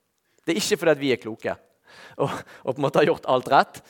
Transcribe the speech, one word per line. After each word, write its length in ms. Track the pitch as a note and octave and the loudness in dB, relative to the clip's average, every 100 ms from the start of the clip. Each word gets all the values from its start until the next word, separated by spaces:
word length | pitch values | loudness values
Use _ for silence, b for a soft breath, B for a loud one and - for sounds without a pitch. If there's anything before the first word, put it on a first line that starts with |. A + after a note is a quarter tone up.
| _ _ _ _ | _ _ _ _
Det 80 | - | -4
er 80 | E3+ | -2
ikke 200 | - G#3 | 0 2
fordi 100 | E3 | 4
at 80 | D3 | 2
vi 140 | C#3 | 2
er 80 | A#2 | 0
kloke 340 | A2+ A2+ F#2+ - _ _ _ B B B | -2 -8 -8 -8 _ _ _ B B B
og, 120 | C3+ - B B - | -4 -4 B B -8
og 80 | |
på 60 | B2+ | -2
en 40 | |
måte 160 | C3+ D3+ | -2 0
har 80 | D3+ | 0
gjort 200 | D3 - | 0 0
alt 180 | C3 A#2+ | -2 2
rett, 300 | C#3 G#3 - - | 2 2 -2 -20